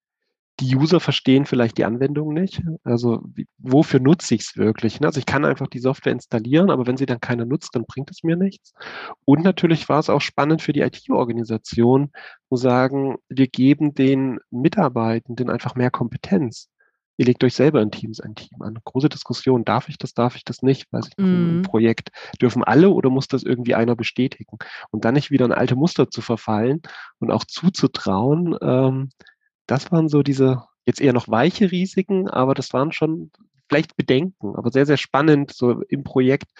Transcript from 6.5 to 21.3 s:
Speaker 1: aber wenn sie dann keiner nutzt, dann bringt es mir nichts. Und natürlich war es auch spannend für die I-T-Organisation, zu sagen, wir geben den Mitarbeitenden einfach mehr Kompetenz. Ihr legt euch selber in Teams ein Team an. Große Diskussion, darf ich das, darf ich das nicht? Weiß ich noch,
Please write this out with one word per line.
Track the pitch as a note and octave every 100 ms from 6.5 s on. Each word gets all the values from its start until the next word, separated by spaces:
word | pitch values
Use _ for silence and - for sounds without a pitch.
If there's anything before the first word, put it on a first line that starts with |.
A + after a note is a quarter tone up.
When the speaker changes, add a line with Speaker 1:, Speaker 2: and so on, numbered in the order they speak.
| D3+ F#3+
Speaker 1:
aber | C3 B2
wenn | C3
sie | C3
dann | A#2
keiner | - A#2+ A#2
nutzt, | D#3 - B2
dann | A2+
bringt | C3 C#3+
es | -
mir | E3 E3+
nichts. | G3 - _ - - - - - -
Und | D3
natürlich | F#3+ F3+ E3+ D#3+ -
war | C#3+
es | -
auch | C#3
spannend | - - C#3+ D#3+
für | -
die | C#3+
I-T-Organisation, | B2+ - - C4 A#2+ A#2 A2+ A2 - A#2 A#2 C3+ C#3+ - - - -
zu | B2+
sagen, | B2+ B2 C3 C#3 C#3 - -
wir | C3 B2+
geben | - C3 D3+ D3 C#3+
den | C3+ C3+ C3+ A#2+ -
Mitarbeitenden | A#2+ D#3+ G#3 C#3+ B2 A2+ A2+ - A#2+ B2
einfach | A#2+ - B2
mehr | B2
Kompetenz. | - A#2 - - G3 A#2+ - - _ _ _ _ -
Ihr | B2
legt | B2
euch | B2+ -
selber | C#3 D3
in | G#2+
Teams | - A2+ A2
ein | G#2+ G#2+
Team | - -
an. | G2 A2+
Große | - C3 D3
Diskussion, | - - A#2 C3 B2 G#2+
darf | A2+ -
ich | -
das, | C3
darf | - A#2+ -
ich | -
das | -
nicht? | C3 C3+ -
Weiß | A#2 -
ich | -
noch, | F#3